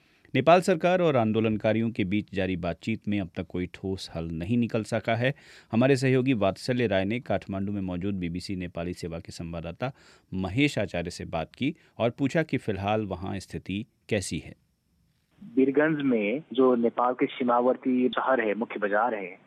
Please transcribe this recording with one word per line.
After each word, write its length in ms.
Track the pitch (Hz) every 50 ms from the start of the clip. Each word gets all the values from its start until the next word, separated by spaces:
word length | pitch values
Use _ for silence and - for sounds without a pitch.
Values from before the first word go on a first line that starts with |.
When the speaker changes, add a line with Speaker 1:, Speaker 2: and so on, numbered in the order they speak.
| _ _ _ _ _ _ -
Speaker 1:
नेपाल 260 | 131 127 151 165 185
सरकार 420 | 175 - 190 160 185 175 180 180 175
और 140 | 165 139
आंदोलनकारियों 760 | 123 113 110 107 110 110 113 110 104 - 110 107 110 113 117
के 140 | 110 - 107
बीच 300 | 90 98 104 - - -
जारी 220 | 98 95 92 95
बातचीत 520 | 87 85 85 82 - - 117 110 104 - 107
में 120 | 104 101
अब 100 | 95 85 -
तक 100 | - 92
कोई 200 | - - 90 90
ठोस 440 | 82 - - - 95 95 95 - - -
हल 100 | 82 82
नहीं 340 | 85 85 80 87 92 120 120
निकल 240 | 120 107 - 113 107
सका 320 | - 120 110 - - 113
है। 200 | 110 123 131 139 - - - - - - - -
हमारे 240 | 113 127 135 139
सहयोगी 360 | 123 131 131 127 131 123 135 135
वात्सल्य 540 | 104 98 95 92 - - - 127 123 120
राय 180 | 107 101 95 95
ने 160 | 98 113 123
काठमांडू 520 | - - 107 92 - - 101 95 98 101 101
में 100 | 101 95
मौजूद 320 | 92 90 90 92 101 101
बीबीसी 420 | 95 87 85 82 90 - - 101
नेपाली 380 | 90 90 87 - 85 85 87 90
सेवा 240 | - - 87 80 82
के 140 | - - -
संवाददाता 600 | - 87 82 85 85 80 85 82 - 123 135 - _ - - - - _ - -
महेश 440 | 95 95 92 95 120 147 143 - -
आचार्य 320 | 104 87 - 87 85 85
से 140 | 85 - 87
बात 300 | - - 82 - - -
की 200 | - 120 143 170 - _ _ _ -
और 120 | 107 120
पूछा 320 | 120 - 139 131 - 170 160
कि 140 | 165 -
फिलहाल 500 | 123 - - 101 92 98 101 107 110 110
वहाँ 320 | 95 92 82 90 98 101 98
स्थिति 480 | - - - 82 - - 92 101 113 - _ _ _ -
कैसी 300 | 117 104 95 - 90 76
है। 240 | - - - _ _ _ _ _ _ _ _ _ _ _ _ _ _ _ _ - - - -
Speaker 2:
बीरगंज 420 | 127 131 135 135 143 151 160 160 147
में 420 | 139 135 123 113 104 101 117 143 160 - 120
जो 220 | 127 131 127 123
नेपाल 380 | 120 117 117 - - 120 123 127
के 140 | - 143
सीमावर्ती 840 | 135 - - 131 123 120 123 123 127 127 - - 131 127 127 127 123
शहर 320 | 113 - - - - -
है, 140 | 113 107 98
मुख्य 240 | 104 117 110 - 113
बाजार 360 | 101 98 98 104 113 123 113
है, 240 | 104 95 87 92 - _